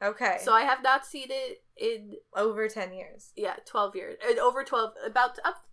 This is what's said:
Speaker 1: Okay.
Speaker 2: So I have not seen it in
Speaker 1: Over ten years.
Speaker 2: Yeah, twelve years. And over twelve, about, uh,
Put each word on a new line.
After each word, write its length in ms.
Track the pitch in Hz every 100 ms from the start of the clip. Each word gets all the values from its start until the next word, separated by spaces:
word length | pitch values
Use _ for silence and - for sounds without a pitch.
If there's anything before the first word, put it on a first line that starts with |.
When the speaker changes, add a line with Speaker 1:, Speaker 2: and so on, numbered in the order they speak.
Speaker 1:
Okay. 360 | 202 214 220 180
Speaker 2:
So 100 | 247
I 100 | 294
have 200 | 277 262
not 240 | 262 277 -
seen 220 | 285 254
it 320 | 269 254 - _ -
in 380 | 226 220 208 - - 196
Speaker 1:
Over 320 | 220 214 214
ten 240 | 214 185
years. 400 | 185 - - - -
Speaker 2:
Yeah, 200 | 190 - -
twelve 280 | 226 202 190
years. 200 | - - 226
And 120 | 233
over 260 | 240 262
twelve, 280 | 269 240 220 - 220
about, 320 | 247 254 -
uh, 80 | 349 370 -